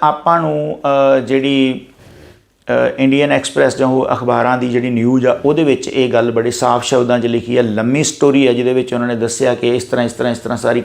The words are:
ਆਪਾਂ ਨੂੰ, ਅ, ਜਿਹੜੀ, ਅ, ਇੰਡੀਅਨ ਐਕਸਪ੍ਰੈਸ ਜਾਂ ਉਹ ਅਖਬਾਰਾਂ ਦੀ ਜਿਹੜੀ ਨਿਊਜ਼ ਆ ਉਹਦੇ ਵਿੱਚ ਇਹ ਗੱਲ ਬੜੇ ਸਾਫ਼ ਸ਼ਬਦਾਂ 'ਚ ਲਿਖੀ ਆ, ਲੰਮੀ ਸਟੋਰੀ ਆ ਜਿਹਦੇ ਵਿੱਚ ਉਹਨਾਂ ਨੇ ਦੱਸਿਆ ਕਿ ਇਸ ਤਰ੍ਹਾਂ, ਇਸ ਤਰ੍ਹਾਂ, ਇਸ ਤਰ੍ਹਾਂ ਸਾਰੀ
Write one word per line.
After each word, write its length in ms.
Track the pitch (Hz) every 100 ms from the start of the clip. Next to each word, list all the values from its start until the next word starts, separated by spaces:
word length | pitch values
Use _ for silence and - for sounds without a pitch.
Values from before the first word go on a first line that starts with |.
ਆਪਾਂ 380 | 151 151 170 170
ਨੂੰ, 380 | 160 151 151 - 139
ਅ, 340 | 139 139 135
ਜਿਹੜੀ, 680 | 117 135 135 139 131 123 - - - - - - _ _ -
ਅ, 300 | 123 123 -
ਇੰਡੀਅਨ 320 | 135 139 143
ਐਕਸਪ੍ਰੈਸ 460 | 139 135 139 135 127
ਜਾਂ 100 | 131
ਉਹ 200 | 131 131
ਅਖਬਾਰਾਂ 440 | 123 120 117 120 127
ਦੀ 120 | 123
ਜਿਹੜੀ 200 | 120 123
ਨਿਊਜ਼ 380 | 120 120 131 123
ਆ 120 | 120 139
ਉਹਦੇ 180 | 151
ਵਿੱਚ 240 | 156 131 -
ਇਹ 260 | - 127
ਗੱਲ 180 | 117 117
ਬੜੇ 200 | 113 113
ਸਾਫ਼ 320 | 120 123 120
ਸ਼ਬਦਾਂ 360 | - 131 120 123
'ਚ 60 | 117
ਲਿਖੀ 320 | 117 117 123
ਆ, 40 |
ਲੰਮੀ 420 | 117 107 117 139
ਸਟੋਰੀ 440 | 156 - 143 139 135
ਆ 60 |
ਜਿਹਦੇ 200 | 120 123
ਵਿੱਚ 200 | 127 127
ਉਹਨਾਂ 140 | 123 120
ਨੇ 80 | 117
ਦੱਸਿਆ 400 | 113 - 131 120
ਕਿ 200 | 120 120
ਇਸ 80 |
ਤਰ੍ਹਾਂ, 220 | 123 123 117
ਇਸ 80 |
ਤਰ੍ਹਾਂ, 180 | - 123
ਇਸ 80 | 117
ਤਰ੍ਹਾਂ 180 | - 120
ਸਾਰੀ 260 | 117 120